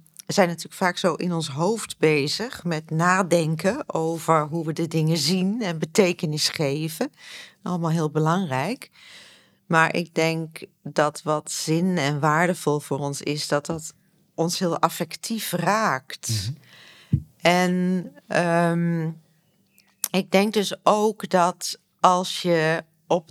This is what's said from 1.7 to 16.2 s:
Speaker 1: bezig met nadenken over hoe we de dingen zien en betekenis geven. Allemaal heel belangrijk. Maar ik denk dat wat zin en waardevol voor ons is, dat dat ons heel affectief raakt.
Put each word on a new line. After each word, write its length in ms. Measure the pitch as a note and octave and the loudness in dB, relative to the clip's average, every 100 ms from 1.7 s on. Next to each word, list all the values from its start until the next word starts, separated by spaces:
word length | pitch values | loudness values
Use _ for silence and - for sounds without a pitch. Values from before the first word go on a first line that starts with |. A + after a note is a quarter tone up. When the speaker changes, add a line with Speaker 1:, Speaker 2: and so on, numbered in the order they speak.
| A3 - - | -2 -6 0
Speaker 1:
bezig 680 | D#3 D3+ C#3+ - A3+ - | 2 2 0 -4 -6 -8
met 260 | F3 D#3 D#3+ | -6 -6 -4
nadenken 1040 | D#3 F3 F#3 F#3+ E3+ D#3 D#3+ F#3+ B3+ - | 0 2 2 4 2 2 0 -2 -2 -4
over 540 | E3 D#3+ E3 D#3 D#3+ D3 | -4 -2 -2 2 2 2
hoe 180 | E3 D#3+ | -4 -4
we 80 | |
de 140 | D#3 E3 | -4 -2
dingen 300 | D#3+ D#3 E3 | 0 2 2
zien 440 | C#3+ F#3 F#3+ A3 | 0 2 0 0
en 180 | G#3 E3 | -4 -4
betekenis 680 | D#3+ - F#3 F3+ E3 D3+ - | 0 4 4 2 -2 -2 -2
geven. 600 | - D3 C#3+ D#3+ D#3+ C4 - - - - _ | 0 -2 -2 -4 -4 -6 -8 -20 -20 -20 _
Allemaal 260 | F3+ F3+ E3 | -6 -2 0
heel 220 | E3 D#3 | 0 0
belangrijk. 800 | D3 D#3 F3 F#3 C3 D3+ C4 - _ - - - - _ _ - | 2 2 2 0 -2 -4 -6 -12 _ -20 -20 -20 -20 _ _ 0
Maar 300 | E3 D#3+ - | 4 4 2
ik 200 | E3+ - | -4 0
denk 500 | D#3+ E3 D#3+ D#3+ - _ | 0 0 -6 -12 -20 _
dat 380 | D3 D3 D3+ D3 | -4 0 0 0
wat 300 | D#3+ D3+ - | -2 -2 -2
zin 460 | - - D#3+ F#3 F3+ | -6 -2 0 0 0
en 220 | C#3 D3 | 0 0
waardevol 600 | D#3 D3+ F3 F3 - D3 | 2 2 2 0 -2 -2
voor 200 | - C#3 | -2 -4
ons 220 | C#3+ C#3 | -4 -6
is, 260 | - D3 - | -6 -6 -2
dat 180 | D3 - | -2 -2
dat 280 | E3 D#3+ - _ _ _ - | -8 -10 -18 _ _ _ -2
ons 240 | E3 - | -2 0
heel 200 | F#3 D3+ | -2 2
affectief 720 | A3 - E3 - - A3+ - | 0 0 -6 -8 -8 -6 -4
raakt. 800 | F3+ E3+ G#3+ G#3+ C3 - - | -2 2 2 2 -2 -4 -10